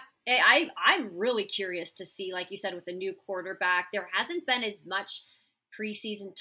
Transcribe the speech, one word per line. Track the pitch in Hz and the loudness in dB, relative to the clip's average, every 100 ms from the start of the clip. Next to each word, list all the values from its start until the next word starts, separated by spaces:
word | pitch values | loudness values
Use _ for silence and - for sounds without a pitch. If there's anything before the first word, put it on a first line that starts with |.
| - _ - | 0 _ 2
I, | 247 185 262 302 - 185 | 6 8 8 4 2 4
I, | |
I'm | 370 220 | 4 0
really | 175 226 233 | -2 0 0
curious | 202 - 190 175 180 - | -2 -4 -4 -4 -6 -4
to | 180 | -2
see, | - 190 | -2 -2
like | 180 180 | -6 -4
you | 196 | -2
said, | 196 | -2
with | 180 175 | -4 -8
the | |
new | 180 190 185 - | -6 -6 -8 -6
quarterback, | 180 180 185 180 180 175 | -6 -6 -2 2 2 2
there | 208 180 | -4 -2
hasn't | 190 247 349 294 | 0 0 0 0
been | 247 | 0
as | 220 202 165 | 0 -4 -4
much | 190 202 - - _ _ _ _ - | -4 -4 -12 -14 _ _ _ _ -8
preseason | 214 208 214 208 196 - | -6 -2 -2 -4 -6 -8